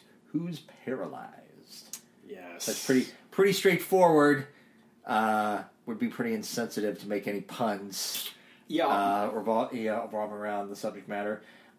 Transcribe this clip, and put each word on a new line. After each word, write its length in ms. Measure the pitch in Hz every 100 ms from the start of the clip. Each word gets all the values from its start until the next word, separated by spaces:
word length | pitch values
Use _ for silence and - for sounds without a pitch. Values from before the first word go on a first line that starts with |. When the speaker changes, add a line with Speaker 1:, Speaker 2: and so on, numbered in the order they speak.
| - _ _
Speaker 1:
who's 300 | 151 170 156 - - -
paralyzed. 1120 | 127 82 67 - - - - - - - - - _ -
Speaker 2:
Yes. 380 | - - - -
Speaker 1:
That's 200 | 107 -
pretty, 220 | 131 120 - -
pretty 240 | - 196
straightforward. 960 | 190 190 175 - 190 175 156 143 139 135 - _ _ _ _ -
Uh, 580 | 110 110 107 107 101 - _ -
would 140 | 107
be 80 | 117
pretty 260 | - 117
insensitive 640 | 110 - - 113 - 104 92
to 80 | 101
make 180 | 104 101
any 140 | 101
puns. 880 | - - 113 98 101 92 - - - - - - -
Speaker 2:
Yeah. 180 | 156 165
Speaker 1:
Uh, 440 | 101 101 101 107
revol-, 420 | 110 104 110 131
yeah, 280 | 123 110 107
revolving 360 | 110 107 104 104
around 320 | 104 104 101
the 60 | 104
subject 320 | 110 98 101
matter. 340 | 101 104 107 - - -